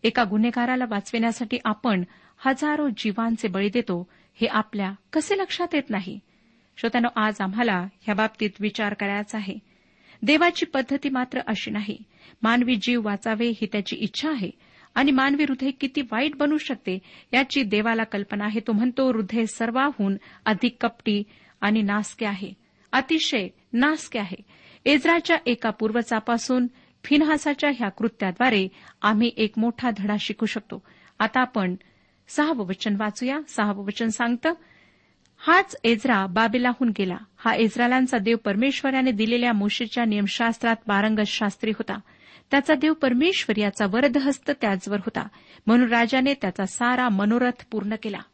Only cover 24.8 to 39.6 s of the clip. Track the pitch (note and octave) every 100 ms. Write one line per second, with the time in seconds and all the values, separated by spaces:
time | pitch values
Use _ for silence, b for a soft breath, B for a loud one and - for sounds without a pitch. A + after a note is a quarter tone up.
24.8 | - C#4+ E4+ E4+ E4 E4 - A#3 A3+ G#3
25.8 | A3 A3+ A3+ A3+ G#3+ A#3 - B3+ B3 b
26.8 | b b - D4 D4+ D#4 D4+ C#4+ D4 B3
27.8 | G#3+ - A3+ - F#3+ F3+ B3 G#3+ F#3+ B
28.8 | B B G#3 G#3+ A#3+ - G#3+ A3 A3+ A#3
29.8 | B3+ G#3 G3+ G#3 - G#3 A3 A3 - -
30.8 | b b b b A3 B3+ B3+ A#3 F#3 F#3
31.8 | b b b b b - D4+ C#4 F#3 F#3+
32.8 | A3 G3+ G#3+ G3+ B3 C#4+ D4 - G#3 G3+
33.8 | G3+ G3+ A3+ A3 A#3+ A#3+ D#4+ E4+ b b
34.8 | b b b b b _ - F4 G4 -
35.8 | - A#3 C4 A3 F#3+ F3+ A3+ A#3+ B3 A#3+
36.8 | B3 G3+ F#3+ - - _ A3+ - A3+ A#3
37.8 | A#3+ B3+ B3+ A#3+ G3 A#3 - G3 C4 C4+
38.8 | C4+ C4 C4 G#3 A3 A#3+ A#3+ G#3+